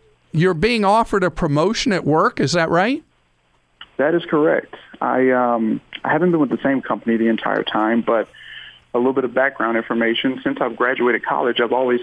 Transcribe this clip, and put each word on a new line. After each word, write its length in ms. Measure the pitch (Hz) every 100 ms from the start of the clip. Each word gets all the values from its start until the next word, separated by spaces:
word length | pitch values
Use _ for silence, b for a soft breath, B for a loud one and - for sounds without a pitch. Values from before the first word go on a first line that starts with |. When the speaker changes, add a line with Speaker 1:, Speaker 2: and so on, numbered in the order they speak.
| _ _ _
Speaker 1:
you're 200 | 156 180
being 320 | 165 214 240
offered 400 | 196 220 226 208
a 60 | 180
promotion 600 | - 160 143 180 226 262
at 120 | 180
work. 340 | - 156 220 -
Is 120 | 147
that 160 | 170 165
right? 340 | 170 208 302 - _ _ _ _ _ _ _ - -
Speaker 2:
That 180 | 143
is 100 | 170 -
correct. 480 | 156 160 151 - - - -
I, 300 | 123 127 131
um, 500 | 127 123 117 110 110 - -
I 80 | 135
haven't 200 | 151 180
been 80 | 165
with 100 | 131
the 100 | 113
same 200 | 139 135
company 340 | - 107 117 113
the 120 | 113
entire 340 | 110 107 104
time, 400 | - 107 110 117
but 260 | 113 113 - B B B B B B
a 60 | 123
little 140 | 127
bit 100 | 131
of 80 | 127
background 460 | 127 135 135 113 113
information. 600 | 113 117 117 113 131 127
Since 160 | 139 135
I've 160 | 127 113
graduated 480 | 123 131 123 113
college, 360 | - 143 135 117
I've 120 | 120
always 280 | 123 127 123